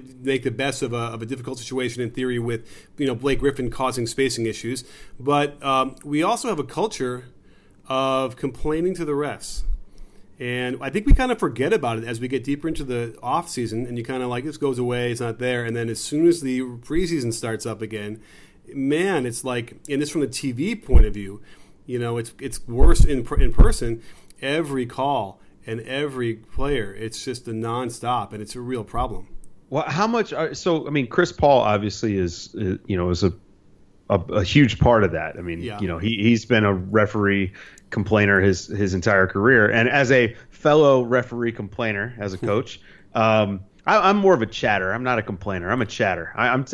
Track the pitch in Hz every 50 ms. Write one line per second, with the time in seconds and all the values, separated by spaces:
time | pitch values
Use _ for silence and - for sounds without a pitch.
0 | 127 - - 127 123 135 135 123 123 131 110 113 135 139 127 - 143 117 120 120
1 | 117 117 113 113 113 110 135 127 120 131 127 123 - - 127 131 127 120 120 123
2 | 123 113 - 131 127 127 123 120 117 120 117 113 - - - - - _ - -
3 | 143 131 120 117 131 143 135 127 139 143 135 - 127 117 - - 131 127 123 123
4 | 117 113 - - 135 131 113 120 113 110 104 - - 113 135 127 - - - -
5 | - - - - 123 139 143 143 147 147 143 - 139 139 131 131 131 131 131 -
6 | - 147 147 151 170 196 240 226 - 240 190 151 131 117 - 156 202 220 - -
7 | 131 123 123 123 123 - - - _ - - - _ _ _ _ _ - 131 131
8 | 135 135 131 131 135 123 123 - - 135 113 - - 151 156 160 175 185 180 170
9 | 165 151 147 139 147 135 104 90 - - - - - - - - - - - -
10 | - - - - - - - - 123 123 123 123 123 123 131 131 139 135 139 214
11 | 208 285 - - 254 254 233 - 190 151 113 117 135 165 226 180 139 117 117 113
12 | 113 120 120 113 123 127 135 127 120 139 143 143 - 160 156 - 143 127 123 120
13 | 117 117 - - - 123 143 170 170 - - 131 117 104 110 113 127 117 120 120
14 | 113 - 131 127 127 123 123 123 135 156 147 - 143 139 127 123 123 123 123 123
15 | 120 120 117 120 123 117 113 - 123 123 123 120 117 117 117 117 117 113 110 -
16 | - - 147 151 165 170 165 170 147 131 127 127 127 123 120 120 - - 151 175
17 | 185 165 170 143 120 117 113 - - 113 110 107 - 117 107 104 110 98 110 104
18 | 104 104 110 110 - - - - - - _ _ _ - - 139 135 139 147 165
19 | 185 196 185 147 127 123 117 - - 127 123 120 117 - - - - 147 143 135
20 | 147 147 - 160 139 120 - - 143 135 120 120 165 214 240 208 - - 127 135
21 | - 107 104 104 101 95 101 - - - - - - - - _ - - 123 120
22 | 120 120 117 120 117 - - - 139 131 - - - 123 117 127 139 - - -
23 | - 151 143 127 120 - 143 - 135 123 117 - - 127 - - 127 117 117 117
24 | - - - - - - - - 139 135 147 165 160 143 139 131 123 123 - -
25 | 131 143 139 123 101 95 - _ - - _ - - 123 113 113 110 120 131 139
26 | 151 147 131 127 120 117 110 113 - - - - 135 143 143 123 104 101 98 104
27 | 113 110 - - - 135 117 - - 117 113 110 113 113 117 123 127 117 120 -
28 | 120 120 123 117 101 - 110 104 107 104 - 123 123 123 127 117 104 - - 120
29 | 131 123 101 87 - - - - - - - - _ - 127 147 - 151 139 175
30 | 208 220 233 233 202 - 139 135 160 151 147 - - 185 165 156 - 147 147 143
31 | 127 113 - 180 175 - - - 156 143 139 123 110 107 104 101 104 104 - -
32 | - 110 101 95 90 87 85 - - - - - 104 92 95 - - - 98 90
33 | 87 90 90 - 101 90 - - _ _ _ _ _ - - _ _ _ _ _
34 | _ - 104 90 - - - 107 101 - - 147 139 110 - - - 123 120 110
35 | 101 85 82 80 80 80 - - 87 87 82 85 87 110 104 104 101 87 82 80
36 | 95 110 117 101 104 117 117 110 - - 123 107 104 101 98 92 92 95 104 107
37 | 104 - - 107 101 101 98 98 95 95 - - - - - - _ - - 107
38 | 95 101 107 104 104 101 101 95 95 101 92 - - - 110 101 104 92 98 92
39 | 87 113 101 95 95 92 - 98 104 127 131 113 104 107 110 113 117 123 135 143
40 | 135 120 135 127 120 110 - - - - - - - 151 147 156 151 143 135 127
41 | 123 117 127 123 123 123 120 120 117 117 113 - 104 95 - - 117 110 104 101
42 | 104 120 123 110 104 98 92 95 120 110 101 117 139 - - - - - - -
43 | - _ - 113 110 110 110 110 104 98 98 92 - - _ _ - - 208 214
44 | 180 190 208 208 196 190 180 123 110 - - - 131 117 104 98 92 92 104 120
45 | 127 127 123 113 104 - 101 85 - 104 95 90 85 92 117 131 113 110 - -
46 | 110 98 90 85 82 - - 107 120 120 127 135 131 -